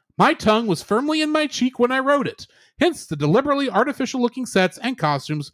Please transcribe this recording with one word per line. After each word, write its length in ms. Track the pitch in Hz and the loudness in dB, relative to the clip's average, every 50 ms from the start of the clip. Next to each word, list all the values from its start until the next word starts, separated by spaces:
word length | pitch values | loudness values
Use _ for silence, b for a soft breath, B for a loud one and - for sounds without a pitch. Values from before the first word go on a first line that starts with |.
| _ _ _ - | _ _ _ 2
My 160 | 196 269 320 | 2 2 2
tongue 320 | - - 214 214 226 233 | 2 2 2 2 2 2
was 160 | 214 170 143 - | 0 -2 -2 -2
firmly 400 | - 202 226 277 302 311 311 311 | -2 -2 -2 0 0 -2 -2 -2
in 80 | 302 | 0
my 160 | 302 311 302 | 0 -2 -2
cheek 320 | - - - 240 254 - - | -2 -2 -2 -2 -2 0 0
when 120 | 240 247 | 0 2
I 100 | 254 262 | 2 0
wrote 280 | 262 269 285 285 220 139 | 2 2 2 2 0 -2
it, 180 | - - - b b b b b b b | -6 -10 -18 b b b b b b b
hence 280 | 277 349 311 - - | 0 0 0 -2 -8
the 100 | - 165 | -10 -6
deliberately 540 | 147 147 147 165 240 277 294 277 277 277 247 | -2 0 2 4 4 4 2 0 0 0 0
artificial 500 | 185 196 247 294 262 - 269 - - 254 | 2 0 0 0 0 -4 -4 -4 -2 -2
looking 240 | 240 240 - 262 254 | -2 -2 -4 -6 -8
sets 320 | - - 190 185 175 - | -2 0 2 2 0 -2
and 220 | - - 247 254 - | -4 -8 -8 -6 -2
costumes 540 | 170 151 143 139 - - 151 151 143 - | -2 -2 -2 -2 -4 -6 -8 -8 -8 -10